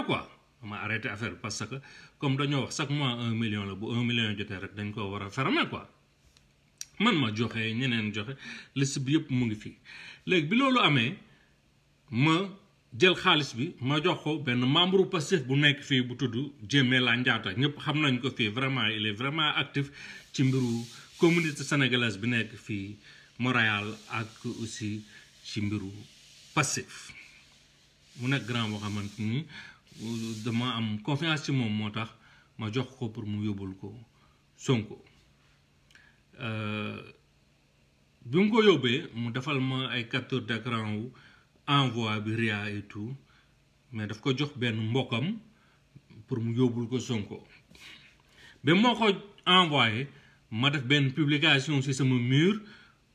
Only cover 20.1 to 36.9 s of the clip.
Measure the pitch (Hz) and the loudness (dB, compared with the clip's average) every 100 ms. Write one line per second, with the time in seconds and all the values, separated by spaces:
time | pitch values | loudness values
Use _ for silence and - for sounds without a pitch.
20.1 | - - - 135 131 123 117 117 - - | -18 -8 0 2 2 0 -2 -6 -14 -16
21.1 | - 175 170 160 143 139 147 127 123 117 | 2 4 6 2 -2 -2 2 4 2 0
22.1 | 98 113 120 107 107 - 101 98 107 - | -2 -2 0 -2 -8 -8 -8 -8 -12 -18
23.1 | - - - 123 123 110 104 104 107 - | -20 -18 -4 0 2 2 2 -4 -10 -8
24.1 | 113 107 - 120 110 110 - 107 107 - | -8 -8 -10 -10 -8 -8 -6 -6 -8 -10
25.1 | - - - - - 101 104 95 107 - | -20 -20 -20 -10 -4 -2 -2 -6 -12 -18
26.1 | - - - - 156 147 - - - - | -20 -20 -20 -6 -2 0 -2 -8 -14 -18
27.1 | - - - - - _ _ _ _ _ | -18 -20 -20 -20 -20 _ _ _ _ _
28.1 | 151 123 139 104 120 110 104 104 104 101 | -8 -4 -2 -2 -4 -4 -4 -6 -6 -6
29.1 | - 107 123 165 - - - _ - 113 | -6 -4 -4 -6 -14 -18 -20 _ -14 -8
30.1 | 117 113 110 113 113 127 113 113 107 127 | -6 -6 -8 -4 -2 -2 -2 -4 -4 -2
31.1 | 139 165 151 156 135 113 107 104 107 113 | -2 0 -2 0 -2 0 -2 -4 -6 -8
32.1 | - - - _ - 110 120 127 - 117 | -12 -20 -20 _ -8 -4 -4 -4 -6 -8
33.1 | 110 104 104 107 98 95 95 98 117 117 | -8 -6 -4 -2 -4 -6 -10 -14 -16 -20
34.1 | _ _ _ _ - - 123 104 - - | _ _ _ _ -8 0 0 -2 -10 -20
35.1 | _ _ _ _ _ _ _ _ - - | _ _ _ _ _ _ _ _ -20 -20
36.1 | _ _ - 120 110 107 107 107 | _ _ -10 -6 -4 -4 -4 -6